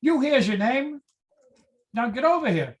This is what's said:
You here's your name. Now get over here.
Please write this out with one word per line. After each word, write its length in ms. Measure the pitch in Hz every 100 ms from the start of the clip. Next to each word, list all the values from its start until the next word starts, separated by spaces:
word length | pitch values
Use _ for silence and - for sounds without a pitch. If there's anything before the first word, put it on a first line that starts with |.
You 200 | 277 330
here's 260 | 277 285 196
your 120 | 202
name. 420 | 214 262 294 294 _ _ _ _ _ _ _ _ _
Now 160 | 220 240
get 140 | 220
over 260 | 311 339 302
here. 260 | 170 135 117